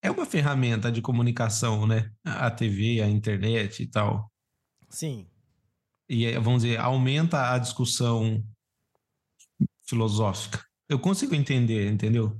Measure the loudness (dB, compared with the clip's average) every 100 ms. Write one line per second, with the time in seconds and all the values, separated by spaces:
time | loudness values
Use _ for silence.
0 | -2 -2 -2 0 2 2 2 2 0 -2
1 | -2 0 0 0 -2 0 0 2 2 2
2 | 0 -6 -8 -2 -2 0 -2 0 0 2
3 | 2 0 0 -2 0 -2 -2 -6 -6 -2
4 | -2 -2 -6 _ _ _ _ _ _ -10
5 | -10 -10 -16 _ _ _ _ _ _ _
6 | _ -2 0 0 2 2 2 0 0 2
7 | 2 2 0 0 0 0 -2 -2 -2 0
8 | 0 2 0 -2 -4 -12 _ _ _ _
9 | _ _ _ _ _ _ -4 _ -4 0
10 | 0 2 0 -2 -6 -10 -12 _ _ 0
11 | 2 0 0 0 2 2 2 2 0 0
12 | 2 2 2 -4